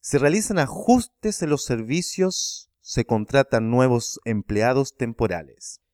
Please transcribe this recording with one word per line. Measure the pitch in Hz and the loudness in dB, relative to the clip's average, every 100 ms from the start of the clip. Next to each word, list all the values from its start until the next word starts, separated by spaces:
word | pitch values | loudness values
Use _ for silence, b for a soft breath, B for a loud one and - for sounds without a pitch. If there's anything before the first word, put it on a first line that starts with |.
Se | - 139 | 0 2
realizan | 143 190 208 190 | 2 2 0 -2
ajustes | 135 - - 247 - _ 214 - | -2 -2 2 2 2 _ -6 -4
en | 160 | -2
los | 143 | -2
servicios, | - 120 110 156 175 - 185 - - - - _ | 0 -4 -2 -4 -4 -2 -2 -2 -8 -10 -18 _
se | - - | -6 -4
contratan | 117 113 107 139 135 120 110 | 0 0 2 0 2 0 2
nuevos | 120 127 120 - - | 2 4 2 -2 -10
empleados | - 107 - 104 117 127 135 _ | -4 -4 -2 0 2 2 -2 _
temporales. | 120 113 110 87 73 - - - _ | -8 -2 -2 -2 -8 -18 -18 -18 _